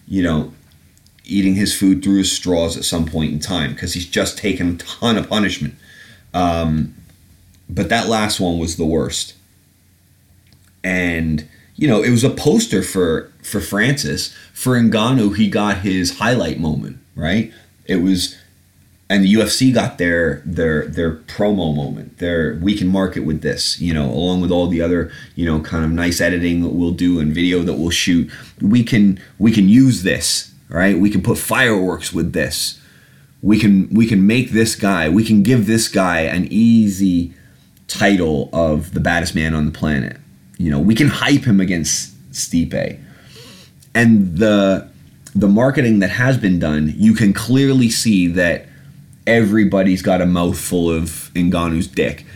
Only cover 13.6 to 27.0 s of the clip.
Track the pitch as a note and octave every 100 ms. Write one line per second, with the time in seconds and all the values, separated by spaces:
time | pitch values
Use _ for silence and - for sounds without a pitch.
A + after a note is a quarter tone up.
13.6 | - G2+ B2 C#3+ - F2 - - - -
14.6 | C3 B2 A#2 A2 A#2 C3 G2+ G2 G#2 G#2
15.6 | G#2 F2+ G2 F#2 F2+ - G#2+ B2 E2 -
16.6 | D#2+ C#2+ G#1 - _ - D#2+ A2 A2+ -
17.6 | _ _ - F2+ F#2 F2+ - - _ _
18.6 | _ _ _ _ - G2 F#2+ A2 G#2 -
19.6 | C3 A#2 F#2 - F2 E2+ D#2+ C#2 D#2 E2
20.6 | D#2+ D2+ - E2+ E2 D#2+ - - G#2 G2
21.6 | D#2+ C#2+ C#2 G#1+ - - F2 E2 D#2 E2
22.6 | F#2+ G#2 F#2 F#2+ F#2+ F2 D#2 D#2 D2 -
23.6 | - - E2+ D#2 C2+ B1+ F2+ F#2 F2 F2
24.6 | F2+ E2 E2+ F2 E2 - - - E2+ D#2
25.6 | - E2+ D#2+ E2 F2 E2+ F2 F2 F2 F2
26.6 | E2+ F2 E2+ F2